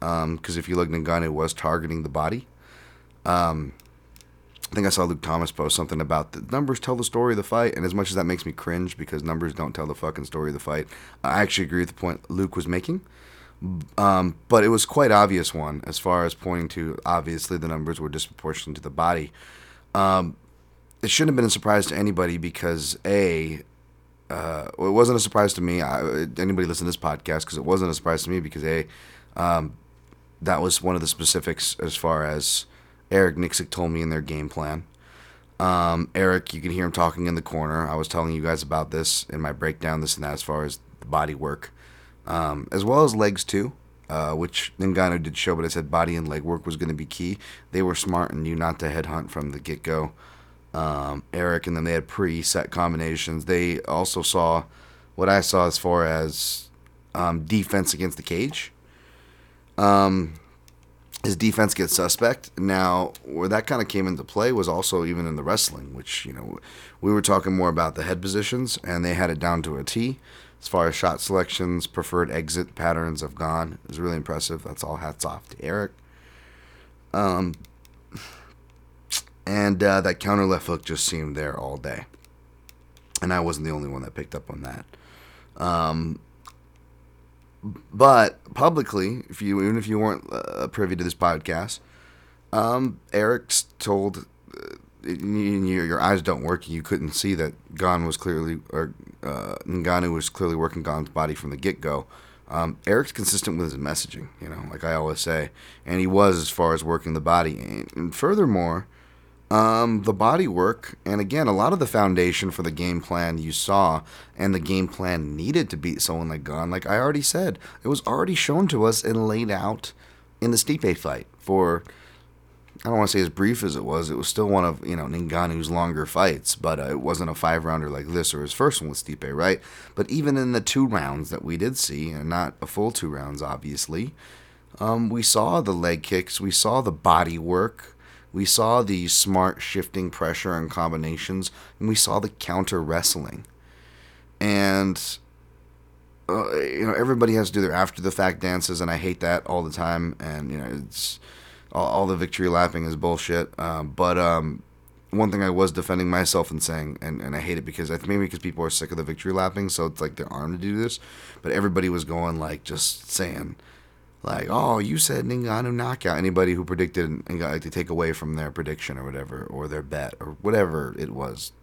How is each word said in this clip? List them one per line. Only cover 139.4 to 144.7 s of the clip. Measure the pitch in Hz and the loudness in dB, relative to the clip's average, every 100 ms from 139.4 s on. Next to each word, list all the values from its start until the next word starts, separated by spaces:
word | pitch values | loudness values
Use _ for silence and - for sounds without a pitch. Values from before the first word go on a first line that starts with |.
| 92 - | 4 2
shifting | - 98 - 95 90 | -4 -4 -4 -4 -4
pressure | - 82 82 95 | -2 -2 -2 -2
and | 85 80 | -2 -2
combinations, | 87 82 80 80 80 - 95 92 - - - | -2 -2 0 -4 -4 -4 -4 -4 -8 -18 -4
and | 110 | 0
we | |
saw | 110 - 104 | 2 2 2
the | 101 | -2
counter | - - 90 95 92 | -6 -4 -2 0 -2
wrestling. | 76 82 87 85 67 - - - - - - - - - - - | 0 0 0 0 -4 -12 -16 -20 -20 -20 -20 -20 -20 -20 -18 -4
And, | 104 101 98 | 2 4 4